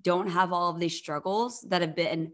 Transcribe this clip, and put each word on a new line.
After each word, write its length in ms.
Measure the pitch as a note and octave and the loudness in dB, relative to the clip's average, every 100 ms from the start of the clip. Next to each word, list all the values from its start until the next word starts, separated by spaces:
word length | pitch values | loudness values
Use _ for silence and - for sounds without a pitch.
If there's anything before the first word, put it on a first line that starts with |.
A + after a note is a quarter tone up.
don't 240 | F#3 F3+ G3 | 0 2 2
have 240 | F3 F3+ | 2 2
all 180 | F3+ F3 | 2 0
of 100 | E3 | 0
these 180 | E3+ - | -2 -4
struggles 680 | - D3 F#3 G#3 B3 - - | -6 -4 0 0 0 -4 -2
that 120 | F3+ | 0
have 140 | E3 D#3 | 0 0
been 360 | E3 E3 D#3+ | 0 0 -4